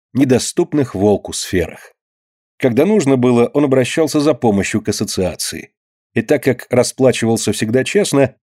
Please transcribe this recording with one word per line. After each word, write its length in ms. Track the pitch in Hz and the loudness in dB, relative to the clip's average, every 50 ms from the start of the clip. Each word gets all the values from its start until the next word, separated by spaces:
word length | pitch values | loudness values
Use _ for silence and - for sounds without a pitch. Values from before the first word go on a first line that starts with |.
| _ _ - | _ _ -2
недоступных 800 | 117 143 131 127 113 - - - - 175 - - 147 139 123 - | 0 2 2 2 2 0 -2 -2 -2 -2 0 0 -2 -2 -2 -2
Волку 380 | 95 98 104 101 90 - - - | 0 2 2 2 2 -2 -6 -10
сферах. 600 | - - - - 92 82 - - - - - _ _ _ _ _ _ _ _ _ _ _ _ _ - | -10 -8 -4 -2 -2 -2 -4 -8 -14 -20 -20 _ _ _ _ _ _ _ _ _ _ _ _ _ -4
Когда 280 | - 131 113 113 151 | -2 0 2 2 2
нужно 320 | 196 220 214 151 139 135 127 | 2 2 2 2 2 2 2
было, 300 | 120 127 123 120 117 120 - | 2 2 2 2 2 2 0
он 120 | 143 147 | 0 0
обращался 540 | 139 131 131 127 131 - - 160 151 - 151 | 2 2 0 0 0 0 -2 -2 0 0 0
за 140 | 143 156 147 | 0 0 0
помощью 480 | 127 - 117 101 98 92 - - 107 | 0 0 0 2 2 0 -2 -4 -4
к 80 | - - | -4 -4
ассоциации. 800 | 104 - 110 95 - - 95 87 76 - - - - - - - _ _ _ _ _ _ _ _ _ | -4 -4 -6 -6 -4 -4 -4 -4 -4 -6 -10 -10 -10 -12 -16 -18 _ _ _ _ _ _ _ _ _
И 80 | 117 | -6
так 220 | 113 - 151 147 - | -2 0 -2 0 0
как 240 | - - - - - | 0 -2 -2 -4 -2
расплачивался 840 | - 120 120 - - - 131 127 113 - - 113 113 110 - - 101 | 0 0 0 0 0 2 2 2 2 2 0 0 0 0 -2 -4 -4
всегда 300 | - 117 110 110 131 131 | -2 -2 -2 0 0 -2
честно, 520 | - - 202 202 - - 139 139 123 - _ _ _ _ | 0 0 0 0 2 2 2 2 0 -2 _ _ _ _